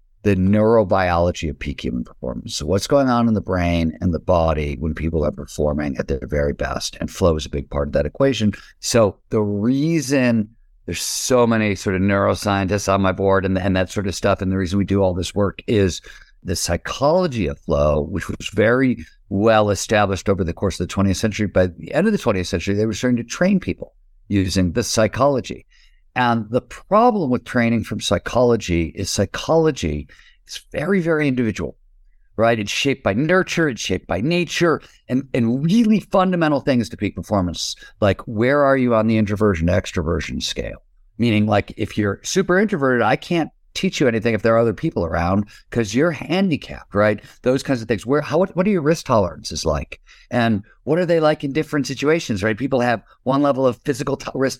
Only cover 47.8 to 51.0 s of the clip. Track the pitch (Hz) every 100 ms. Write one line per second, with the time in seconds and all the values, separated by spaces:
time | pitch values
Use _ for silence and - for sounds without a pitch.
47.8 | 110 107 113 147 139 151 190 165 185 196
48.8 | 139 165 - 113 90 - - 78 82 76
49.8 | 69 - _ - - 120 117 104 - _
50.8 | - 160